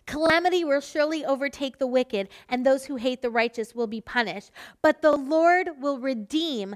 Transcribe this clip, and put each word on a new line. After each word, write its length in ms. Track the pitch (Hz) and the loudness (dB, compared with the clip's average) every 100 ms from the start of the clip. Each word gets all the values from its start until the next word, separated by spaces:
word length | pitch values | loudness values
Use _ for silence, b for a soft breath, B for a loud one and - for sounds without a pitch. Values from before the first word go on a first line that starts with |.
Calamity 600 | - 294 320 320 359 359 | -12 0 2 4 4 2
will 160 | 320 277 | 2 0
surely 440 | 277 320 302 320 | 0 -2 0 -2
overtake 540 | 269 269 277 - 277 - | -2 -2 -2 -4 -8 -4
the 80 | 262 | 0
wicked, 420 | 254 254 202 196 B - | 0 0 -2 -6 B -8
and 180 | 247 254 | 0 2
those 200 | 269 269 | 2 0
who 100 | 269 | -6
hate 260 | 254 254 | -4 -4
the 80 | 247 | -2
righteous 420 | 233 233 233 214 | 0 0 -2 -8
will 140 | 233 226 | -6 -6
be 140 | 220 | -6
punished. 500 | - 247 214 185 - B B - | -4 -2 -2 -6 -14 B B 0
But 180 | 311 302 | 2 4
the 160 | 311 285 | 4 2
Lord 640 | 269 320 339 359 359 285 | 2 2 4 4 2 -4
will 200 | 277 269 | -4 -2
redeem 720 | 269 247 202 311 330 247 196 | -4 -4 -4 -2 -2 -4 -6